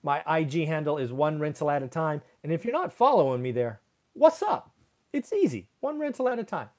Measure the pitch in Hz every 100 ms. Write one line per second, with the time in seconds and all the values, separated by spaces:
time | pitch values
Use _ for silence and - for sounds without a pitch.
0 | - 143 - 160 156 156 156 156 147 147
1 | 127 131 151 151 151 147 151 143 135 165
2 | 160 151 - _ 147 160 233 294 370 -
3 | 254 247 135 127 127 120 120 107 _ _
4 | _ - 311 320 415 - - _ _ _
5 | _ 285 - 415 339 117 90 _ 269 302
6 | 294 - 254 240 208 175 107